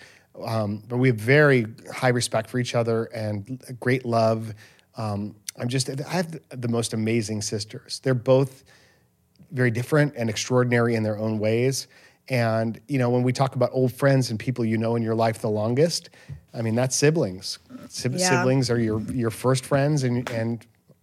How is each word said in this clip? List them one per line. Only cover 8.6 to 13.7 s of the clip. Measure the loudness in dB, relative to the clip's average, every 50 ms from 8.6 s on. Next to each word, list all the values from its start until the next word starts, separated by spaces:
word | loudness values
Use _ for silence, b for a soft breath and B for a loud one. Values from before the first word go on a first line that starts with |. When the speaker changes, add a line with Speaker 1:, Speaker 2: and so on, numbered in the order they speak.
| -20 b b b b b b b b b b _ _ _ _ _ -18 -10
Speaker 1:
very | -2 0 0 0
different | 0 -2 -2 2 2 4 2 2 0
and | -4 -4 -4
extraordinary | -4 -4 -2 0 2 2 4 4 4 4 4 4 2
in | 2
their | 0 0 -2 -2
own | -2 -2 -2 0
ways. | 2 2 2 2 2 2 0 -2 -8 b b b b b b b b -4
And, | -2 0 0 2 2 0 0 -2 -4 -8 -8 -4
you | -2 0
know, | 2 2
when | 2 2
we | 2 2 2
talk | 2 0 0 2
about | 0 0 0